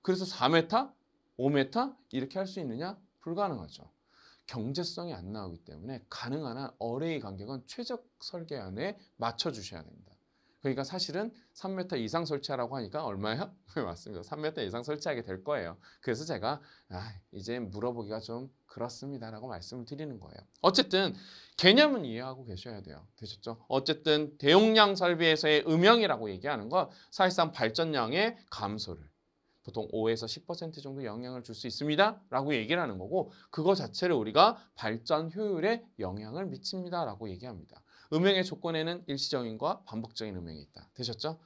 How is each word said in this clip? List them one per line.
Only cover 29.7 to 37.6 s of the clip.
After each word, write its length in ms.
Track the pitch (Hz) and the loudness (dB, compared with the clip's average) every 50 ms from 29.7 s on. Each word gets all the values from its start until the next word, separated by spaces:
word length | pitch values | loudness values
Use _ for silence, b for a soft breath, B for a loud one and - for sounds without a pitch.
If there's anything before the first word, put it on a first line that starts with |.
| 117 117 107 - | -8 -8 -6 -4
오 160 | - 113 110 113 | -2 0 2 2
에서 180 | 113 113 113 | 2 0 -2
십 200 | 113 - 156 - | -6 -8 -8 -10
퍼센트 340 | - 170 - 170 160 165 151 | -10 -10 -8 -8 -10 -10 -12
정도 240 | 139 135 135 139 131 | -12 -10 -10 -8 -8
영향을 380 | 107 104 120 123 127 127 123 | -8 -8 -8 -10 -10 -10 -12
줄 120 | 117 117 113 | -12 -12 -12
수 120 | - - | -10 -8
있습니다라고 880 | 120 - - 143 151 151 170 196 220 214 - - - 127 131 135 147 147 | -8 -6 -4 -2 2 4 4 4 4 2 -2 -6 -2 -2 0 2 2 2
얘기를 260 | 113 107 120 165 180 | 2 2 2 0 0
하는 160 | 165 123 98 | 0 -2 -4
거고, 360 | 92 92 117 165 185 - B B B B B | -6 -4 -2 -2 -2 -2 B B B B B
그거 240 | - 160 151 185 196 | -4 0 4 4 4
자체를 400 | 190 131 107 - - 180 180 160 | 2 0 -6 -4 0 2 2 4
우리가 420 | 120 107 110 107 151 190 226 233 B B B B | 2 2 4 8 8 8 8 6 B B B B
발전 560 | - 110 107 113 117 117 - 160 156 165 165 170 | -4 -2 -2 -2 -2 0 0 0 2 0 -2 -4
효율에 500 | 208 214 208 185 160 170 196 - - - - _ - | -4 -2 -2 0 2 2 2 2 0 -4 -10 _ -6
영향을 480 | 101 90 95 104 110 107 101 180 196 | -6 -4 -4 -6 -8 -8 -8 -8 -6
미칩니다라고 800 | 180 190 190 - - 196 185 180 175 180 170 160 113 98 104 113 101 | -8 -8 -10 -8 -8 -8 -8 -6 -6 -4 -4 -4 -4 -6 -8 -8 -10
얘기합니다. 540 | 92 87 117 123 107 85 | -10 -10 -12 -12 -14 -14